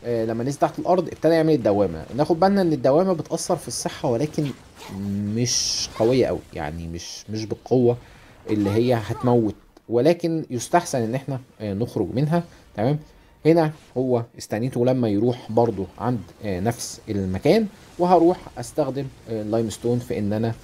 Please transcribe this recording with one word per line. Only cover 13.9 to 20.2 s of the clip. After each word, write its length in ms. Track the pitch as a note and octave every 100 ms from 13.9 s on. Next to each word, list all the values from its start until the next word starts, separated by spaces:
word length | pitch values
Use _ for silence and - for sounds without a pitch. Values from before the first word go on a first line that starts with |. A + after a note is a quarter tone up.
| B2+
هو 260 | C3 A#2+ A#2 -
استنيته 480 | - G#2+ B2+ B2+ B2
لما 240 | C3 A2+
يروح 420 | G2+ A#2+ A#2+ -
برضو 340 | A2 A#2 G2 F#2 -
عند، 200 | A2+ B2 F2+ - G#2+
آه، 140 | F2+
نفس 420 | G#2+ A#2 - - -
المكان، 580 | G2+ F#2+ F#2+ C#3+ G#3+ G#3 - - -
وهروح 380 | F3 F3+ E3 F3+ - -
استخدم، 480 | B2 - C#3 C3 C3+ - -
آه، 120 | A2
اللايم 280 | G#2+ A2+ A2+
ستون 300 | - A#2+ B2
في 200 | A#2+
ان 140 | -